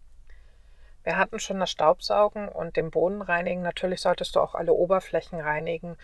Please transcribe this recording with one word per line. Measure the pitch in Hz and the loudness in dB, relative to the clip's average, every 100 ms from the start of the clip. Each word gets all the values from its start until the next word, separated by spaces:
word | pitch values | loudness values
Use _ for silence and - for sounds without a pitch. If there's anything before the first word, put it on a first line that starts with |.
| - - - - - - - - - - | -20 -20 -20 -20 -20 -20 -20 -20 -20 -8
Wir | - 170 | -4 0
hatten | 190 214 | 0 -2
schon | - 190 | -6 -2
das | 175 | -2
Staubsaugen | - 151 180 - 208 208 208 202 | 2 4 4 2 4 4 2 -8
und | - 170 160 | -8 -4 -2
den | 160 | 0
Boden | 160 170 208 | 2 2 0
reinigen. | 185 175 175 180 | -2 -2 0 -2
Natürlich | 175 - 185 180 | -4 -2 -4 0
solltest | 185 175 180 | 0 0 0
du | - | 0
auch | - - | 0 0
alle | 170 | 2
Oberflächen | - 175 185 - 165 - 170 | 4 4 2 2 -4 -4 -6
reinigen | 151 151 165 165 175 165 | -2 -2 -2 -6 -8 -12